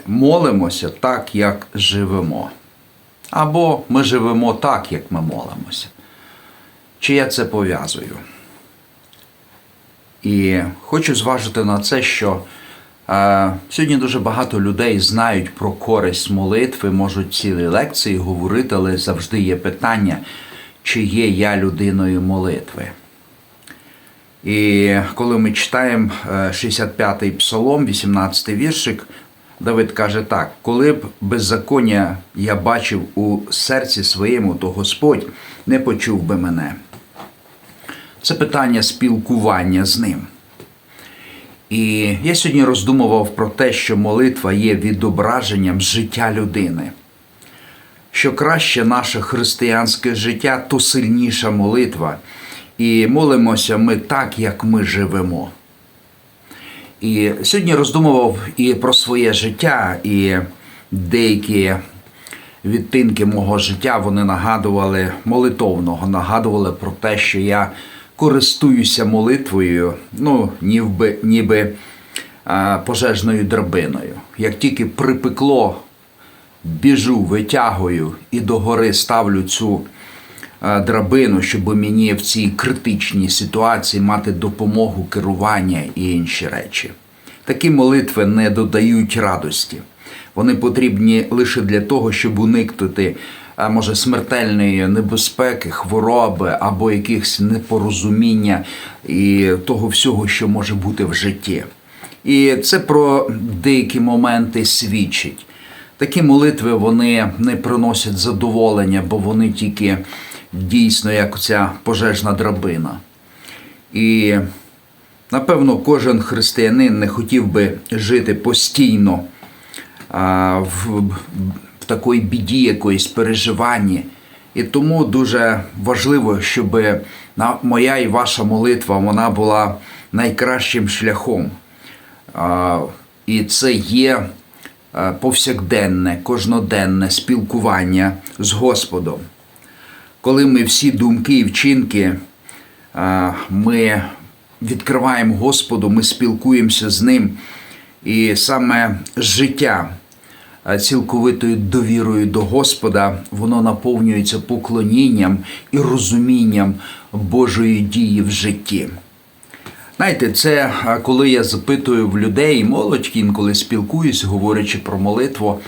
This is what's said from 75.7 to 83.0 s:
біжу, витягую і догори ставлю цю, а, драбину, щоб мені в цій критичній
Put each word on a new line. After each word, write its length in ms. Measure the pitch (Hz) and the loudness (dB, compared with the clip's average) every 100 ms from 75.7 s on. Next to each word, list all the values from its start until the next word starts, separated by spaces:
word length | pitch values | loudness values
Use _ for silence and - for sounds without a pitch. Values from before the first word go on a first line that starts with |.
| - - _ _ _ - - _ _ | -2 -14 _ _ _ -20 -20 _ _
біжу, 560 | 82 80 139 127 117 117 | -8 2 4 4 2 0
витягую 920 | 87 107 107 135 117 95 90 85 78 - - | 0 -2 0 0 0 0 0 -2 -4 -8 -8
і 100 | 120 | -4
догори 520 | 107 113 107 117 113 | 0 0 0 2 2
ставлю 500 | 101 - 117 101 95 | 0 0 0 2 0
цю, 380 | 92 - 110 92 - - - - - - - - | 0 -2 -2 -2 -6 -18 -20 -20 -20 -20 -20 -8
а, 200 | 101 101 | -2 0
драбину, 640 | 98 110 98 131 117 92 | 0 0 4 4 4 2
щоб 340 | - 107 95 104 | 0 -2 0 0
мені 380 | 104 110 107 | 2 2 2
в 60 | 101 | 0
цій 280 | - 110 101 | -2 -2 -2
критичній 800 | 101 127 127 117 98 | -2 -4 -2 -2 -2